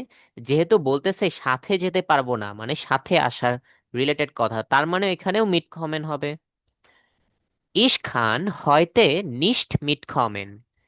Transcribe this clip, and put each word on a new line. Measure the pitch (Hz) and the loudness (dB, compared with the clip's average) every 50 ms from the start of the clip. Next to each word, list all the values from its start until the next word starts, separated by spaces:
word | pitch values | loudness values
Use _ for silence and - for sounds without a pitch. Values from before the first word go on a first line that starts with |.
| 254 - _ _ _ _ _ | -6 -10 _ _ _ _ _
যেহেতু | - 117 120 139 156 170 165 226 196 | -12 -4 0 2 2 4 4 2 2
বলতেছে | 143 131 139 143 - 190 190 - 208 170 - | 4 2 0 0 0 -2 -2 0 -2 -2 -2
সাথে | - - 135 127 127 - - 202 | -2 0 0 0 0 0 -2 -2
যেতে | 180 180 185 175 185 | 0 0 0 -2 -2
পারবো | 180 - 156 139 131 123 123 | 2 2 2 2 2 0 -2
না, | 110 104 101 104 | -4 -4 -8 -10
মানে | 107 110 123 151 | -8 -8 -6 -6
সাথে | - - - 131 135 - - 180 156 | -6 -2 -2 -2 -2 0 0 2 2
আসার | 143 123 - - - 123 123 127 - _ _ _ _ _ - | 2 2 0 0 0 0 0 0 -6 _ _ _ _ _ -4
রিলেটেড | 120 135 143 147 147 147 135 - | -2 -2 0 0 -2 -4 -4 -2
কথা, | - 117 107 113 110 107 | -2 -2 -2 -2 -4 -2
তার | - 131 139 151 | 2 2 2 2
মানে | 165 175 185 202 190 | 2 0 0 0 -2
এখানেও | 180 - - 190 185 220 226 | -2 -2 -4 -2 0 0 0
mitkommen | 202 175 170 - _ - 165 165 156 156 156 156 | 2 0 0 -2 _ -10 -10 -8 -6 -6 -6 -4
হবে। | 156 151 143 151 143 151 - _ _ _ _ _ _ _ _ _ _ _ _ _ _ _ _ _ _ _ _ _ _ _ _ _ _ - | -6 -6 -6 -6 -8 -8 -10 _ _ _ _ _ _ _ _ _ _ _ _ _ _ _ _ _ _ _ _ _ _ _ _ _ _ 0
"Ich | 185 233 262 - - - | 2 2 2 2 0 -4
kann | - - 123 113 110 110 139 185 208 - | -4 -2 0 0 2 0 0 -2 -6 -8
heute | - - 151 143 151 170 165 - 240 214 147 143 185 208 | -4 2 4 4 4 4 4 4 4 4 4 4 0 -4
nicht | 151 120 123 156 214 247 - - - - - | -6 -4 -2 0 0 0 0 -2 -2 -2 -2
mitkommen।" | 147 147 147 - - - - 139 123 107 104 101 98 98 101 107 _ _ _ _ _ | -2 -4 -4 -4 -6 -4 -2 -2 0 0 -2 -6 -10 -12 -16 -20 _ _ _ _ _